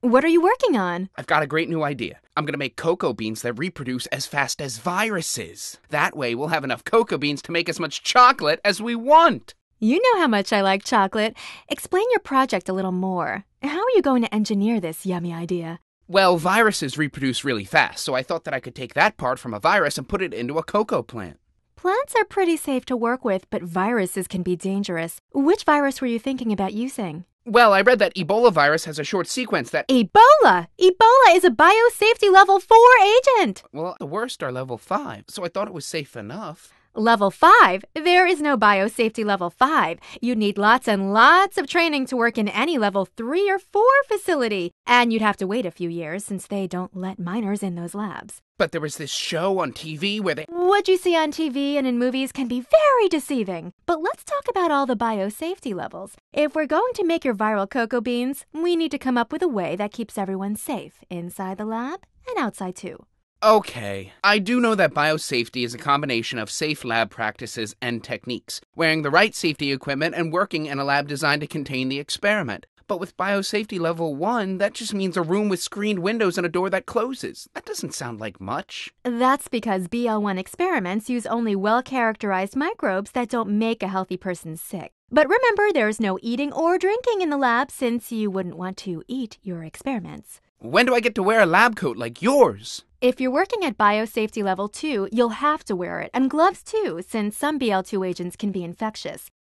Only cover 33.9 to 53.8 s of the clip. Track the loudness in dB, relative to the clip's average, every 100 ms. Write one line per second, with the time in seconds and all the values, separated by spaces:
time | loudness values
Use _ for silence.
33.9 | -8 -8 -6 -6 -6 -8 -6 -8 -10 -4
34.9 | -6 -4 -14 -16 -10 -8 -6 -6 -8 -8
35.9 | -8 -8 -12 -12 -12 -12 -14 -20 _ _
36.9 | -2 2 4 2 6 8 10 8 4 -6
37.9 | -2 4 4 4 2 0 4 4 4 0
38.9 | 0 -2 0 -2 -2 -2 _ 2 4 0
39.9 | -4 -14 -8 -4 0 0 2 2 4 2
40.9 | 0 2 6 8 8 4 0 -2 0 0
41.9 | 0 -2 0 0 0 -2 0 0 0 0
42.9 | 0 -4 -8 -6 -2 0 -2 _ 2 4
43.9 | 4 2 -4 -2 0 0 -2 -6 _ 4
44.9 | 4 4 2 0 0 -4 -4 -6 -6 -6
45.9 | -6 -6 -8 -8 -10 -6 -6 -4 -6 -8
46.9 | -8 -10 -8 -6 -4 -4 -4 -4 -6 -8
47.9 | -8 -10 -10 -16 -20 _ _ -2 -2 -6
48.9 | -8 -10 -8 -4 -2 0 0 -2 -6 -12
49.9 | -6 -4 -2 -2 -4 -6 -2 2 2 2
50.9 | 0 2 0 0 -2 -4 -2 -2 -2 -2
51.9 | 0 0 -2 -6 -6 -6 -6 2 4 6
52.9 | 4 2 0 -2 -4 -4 -6 -10 -12